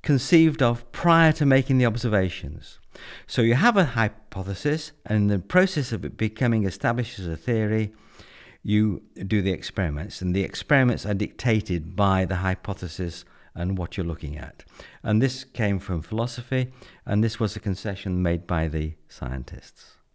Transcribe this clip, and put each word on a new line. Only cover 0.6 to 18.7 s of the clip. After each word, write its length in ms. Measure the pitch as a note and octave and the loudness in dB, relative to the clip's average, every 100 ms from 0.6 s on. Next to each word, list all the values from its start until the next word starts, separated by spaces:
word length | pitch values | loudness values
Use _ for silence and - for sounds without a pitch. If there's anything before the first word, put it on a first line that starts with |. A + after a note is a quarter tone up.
of 300 | A#2+ A#2+ - | 0 0 -8
prior 400 | - E3+ E3 D#3+ | -2 4 6 6
to 120 | D3+ | 4
making 340 | C#3 C3+ B2+ C3 | 4 4 4 4
the 80 | B2 | 4
observations. 920 | A2 A#2 G#2 F#2 - C#2+ D#2 - - - - - - - | 2 0 2 0 -4 -10 -10 -14 -20 -20 -20 -18 -18 -4
So 160 | - | 2
you 120 | A2+ | 2
have 220 | B2 A3+ G#3+ | 4 4 4
a 100 | D3+ | 2
hypothesis, 1040 | A#2+ G#2+ - - F#2+ F#2+ G2 D3 D#3 - - | 2 -2 -4 -12 -8 -6 -4 -2 -2 -6 -16
and 120 | - G#2+ | 0 2
in 100 | G#3 | 4
the 140 | - | 2
process 500 | - F3+ F#3+ D3+ B2+ | 2 2 4 0 -4
of 140 | G#2 | -6
it 120 | D#2+ - | -8 -4
becoming 500 | A2 - B2 A2+ G2 | -4 0 0 2 0
established 520 | - C3 A#2 A#2 - | -2 -2 -2 -4 -6
as 80 | F2+ | -6
a 100 | D#2+ | -6
theory, 540 | - A2+ G#2+ A2 G#2+ - - - - - - _ | -2 0 0 0 -2 -8 -20 -20 -20 -20 -20 _
you 400 | - G#2 G#2+ F#2 - - F#2+ | 0 2 2 0 -10 -12 0
do 160 | G#2 | 2
the 80 | F#2+ | 2
experiments, 720 | E2+ - - F2 D2 F2+ - | -2 -4 -2 -2 -2 -6 -6
and 140 | F#2 F#2 | -2 0
the 80 | |
experiments 600 | F#2 - - C#3+ B2 A2+ | -2 -6 0 2 4 0
are 100 | A2 | -2
dictated 840 | G2+ G#2 - B2 A2 - F2 D#2+ E2+ | -2 -4 -2 0 0 0 -4 -4 0
by 280 | G2 F#2+ | 2 2
the 120 | F#2 F2+ | 0 0
hypothesis 880 | F#2 F#2 - F#2+ E2+ - F2 - - _ - - | -2 -4 -6 -8 -8 -6 -6 -8 -18 _ -16 -6
and 200 | F2 F#2+ | -4 -2
what 200 | E2+ - | -4 -4
you're 100 | E2+ | -4
looking 320 | D#2 D2 D2+ | -4 -8 -8
at. 240 | C#2 - - - - - | -12 -18 -20 -20 -20 -10
And 180 | - G#2+ | 0 2
this 220 | C3 C3 | 2 -2
came 380 | - - G#2 F#2+ | -12 -2 0 0
from 220 | - F2 | -2 -4
philosophy, 680 | - G#2+ A#2+ - - C3 B2+ - - - | -4 -4 -4 -6 -4 -4 -4 -8 -20 -16
and 200 | - G#2 | -2 0
this 160 | A2 - | 0 0
was 160 | G#2+ - | -4 -2
a 40 | |
concession 600 | G#2 F2+ G#2+ F#2+ G2 F2+ | -6 -4 -6 -6 -4 0
made 240 | F2 F2 F2 | 0 -2 -2
by 220 | E2+ | -2
the 260 | D#2+ | 0